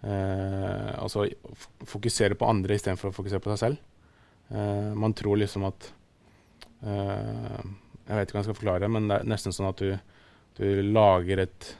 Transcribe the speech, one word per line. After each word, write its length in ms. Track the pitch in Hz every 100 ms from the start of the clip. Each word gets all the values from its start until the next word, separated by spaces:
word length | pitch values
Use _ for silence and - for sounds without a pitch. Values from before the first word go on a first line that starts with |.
eh, 880 | 104 101 95 95 95 98 95 98 101 -
altså, 240 | 107 107 104 - -
f-, 160 | - - - -
fokusere 500 | 104 117 - 104 101
på 120 | 113
andre 280 | 110 95 101
i 20 |
stedet 220 | - 92
for 100 | 101
å 60 | 95
fokusere 260 | 98 98
på 140 | 101 104
seg 60 | 113
selv. 60 | 151 - _ _ _ _ _ _
Eh, 420 | 107 104 101 104
man 200 | 104 110
tror 240 | 107 107 101
liksom 280 | 101 101 98
at, 260 | - - - _ _ _ _ _ _ - - 107
eh, 800 | 101 98 101 107 110 110 104 98 98 - - -
jeg 120 | 107
vet 80 | 98
ikke 60 | 107
hva 60 |
jeg 60 | 101
skal 80 | 104
forklare, 300 | 107 90 101
men 160 | 113 107
det 120 | 101
er 80 | -
nesten 260 | 107 - 90
sånn 160 | 95
at 100 | 92
du, 140 | 98 98 - - - - _ -
du 60 | 101 98 101
lager 480 | 110 104 92 90 95 92
et 240 | - - -